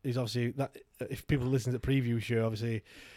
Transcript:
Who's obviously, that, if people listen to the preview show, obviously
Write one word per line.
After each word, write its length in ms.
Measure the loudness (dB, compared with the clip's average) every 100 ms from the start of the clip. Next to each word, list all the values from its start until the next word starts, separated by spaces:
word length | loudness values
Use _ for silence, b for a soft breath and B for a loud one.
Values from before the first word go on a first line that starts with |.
Who's 120 | -4 -2
obviously, 360 | 0 0 0
that, 240 | -2 -6 -6 -16 -10 -8
if 160 | -6 0
people 200 | 0 2
listen 240 | 2 2
to 60 | -2
the 80 | 2
preview 340 | 2 4 0
show, 220 | 2 2
obviously 380 | 2 0 -2 -4 -6 B B